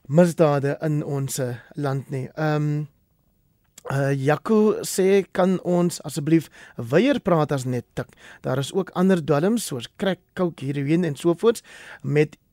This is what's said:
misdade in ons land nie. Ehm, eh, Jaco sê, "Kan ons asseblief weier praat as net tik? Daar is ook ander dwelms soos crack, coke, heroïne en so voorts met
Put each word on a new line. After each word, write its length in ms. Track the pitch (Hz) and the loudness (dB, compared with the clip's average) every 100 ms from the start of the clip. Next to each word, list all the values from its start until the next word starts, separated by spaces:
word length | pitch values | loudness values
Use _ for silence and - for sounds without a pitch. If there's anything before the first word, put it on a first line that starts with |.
| - | 0
misdade 680 | 156 175 156 156 143 139 143 | 4 4 4 2 2 -2 -4
in 200 | 156 151 - | -2 -4 -4
ons 340 | 139 135 - 123 117 - 151 | -6 -4 -6 -6 -8 -12 -6
land 340 | 143 135 - | -4 -4 -6
nie. 160 | 135 139 - | -8 -8 -4
Ehm, 480 | 156 151 151 147 151 _ _ _ _ _ _ _ _ - - | -2 0 -2 -2 -6 _ _ _ _ _ _ _ _ -18 -6
eh, 220 | 135 139 139 135 | -2 0 0 0
Jaco 480 | 151 - 214 214 - | 0 2 4 4 0
sê, 420 | - - 185 196 185 | -4 0 2 2 0
"Kan 280 | - 185 185 | 0 0 0
ons 380 | 175 175 175 - | 0 2 0 -2
asseblief 460 | 147 165 147 165 - - - - | -10 -6 2 2 2 -20 -18 -10
weier 440 | 117 156 262 254 | 0 2 4 0
praat 320 | 190 165 147 | 2 2 2
as 140 | 143 127 | -2 -2
net 200 | 123 - | -6 -6
tik? 140 | - - _ - - | -10 -10 _ -20 -10
Daar 160 | 139 135 | -4 -4
is 160 | 135 | -2
ook 160 | 190 180 | -4 -4
ander 320 | 170 190 180 147 | 0 2 2 2
dwelms 400 | 147 185 233 - | 2 2 0 -4
soos 220 | 127 113 - | -10 -10 -4
crack, 220 | 196 175 _ - | -4 -4 _ -4
coke, 300 | 180 - 131 | -4 -4 -6
heroïne 400 | 143 139 165 165 | -4 0 0 0
en 80 | 135 | 0
so 180 | 170 | 0
voorts 280 | 165 226 233 - - - - | 2 0 0 -8 -20 -20 -12
met 340 | 135 147 151 - _ | -2 0 0 -4 _